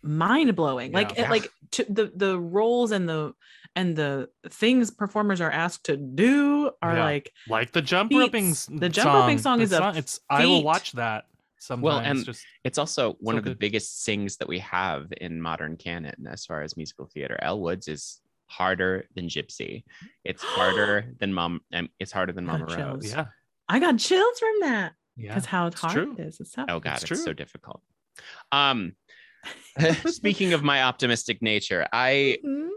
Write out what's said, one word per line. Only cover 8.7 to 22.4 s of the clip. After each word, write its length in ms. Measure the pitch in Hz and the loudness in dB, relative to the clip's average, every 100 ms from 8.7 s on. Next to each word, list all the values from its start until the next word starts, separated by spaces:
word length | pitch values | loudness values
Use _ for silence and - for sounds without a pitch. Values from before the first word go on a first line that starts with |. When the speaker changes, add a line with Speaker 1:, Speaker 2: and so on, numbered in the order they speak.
Speaker 1:
The 180 | 156 175 | -2 0
jump 240 | 165 202 | 2 6
roping 240 | - 123 - | 6 6 4
Speaker 2:
song. 200 | 269 240 | 2 2
Speaker 1:
song 40 | |
is 100 | 220 | 4
Speaker 2:
It's 60 | 175 | 4
Speaker 1:
a 40 | |
Speaker 2:
not, 160 | 190 165 | 2 -2
it's, 220 | 139 - _ | -6 -10 _
I 160 | 139 156 | 2 6
will 120 | 180 | 4
Speaker 1:
feat. 60 | 147 | 4
Speaker 2:
watch 260 | 165 - | 0 -2
that 320 | 123 117 107 - _ _ _ | -4 -4 -4 -8 _ _ _
sometimes. 240 | - 123 | -10 -2
Speaker 3:
Well, 160 | 147 143 | 0 2
and 240 | 131 139 120 | 0 -2 -4
Speaker 2:
Just 200 | 117 - _ | -10 -16 _
Speaker 3:
it's 140 | 127 - | -4 -2
also 360 | 143 - 120 - | -2 0 0 0
one 160 | 107 113 | -2 -2
Speaker 2:
so 40 | |
Speaker 3:
of 40 | 104 | -2
the 60 | |
Speaker 2:
good. 80 | - | -2
Speaker 3:
biggest 440 | 104 110 - - | 0 0 -4 -8
sings 340 | - 104 101 - | -4 -2 -2 -6
that 100 | - | -6
we 120 | 87 | -6
have 480 | 101 90 92 71 76 - | -4 -2 -2 -4 -8 -12
in 220 | 87 82 | -10 -8
modern 360 | 82 80 78 82 | -6 -6 -6 -8
canon 500 | 85 85 76 - 69 | -10 -10 -10 -12 -14
as 160 | - - | -14 -10
far 160 | 78 | -8
as 160 | 76 - | -8 -10
musical 300 | 76 - 71 | -12 -14 -16
theater. 300 | 76 67 - | -10 -8 -4
Elle 180 | 69 101 | -4 -2
Woods 280 | 85 87 - | -4 -6 -8
is 340 | 76 - - _ _ _ | -10 -12 -16 _ _ _
harder 600 | - 92 92 92 95 - - | -4 -2 0 0 -2 -6 -10
than 120 | 87 | -8
Gypsy. 560 | 78 - - - - - - 208 _ | -8 -8 -10 -10 -10 -16 -20 -20 _
It's 200 | 95 92 | -10 -8
Speaker 1:
<gasps> 0 | |
Speaker 3:
harder 720 | - - 92 95 104 101 117 - | -6 0 0 2 2 0 -2 -6
than 140 | 101 | -4
Mom-, 280 | 92 85 85 _ | 0 -2 -4 _
um, 160 | 85 82 _ | -6 -6 _
it's 120 | 95 | -6
harder 200 | 95 90 | -2 -2
than 140 | 90 | -4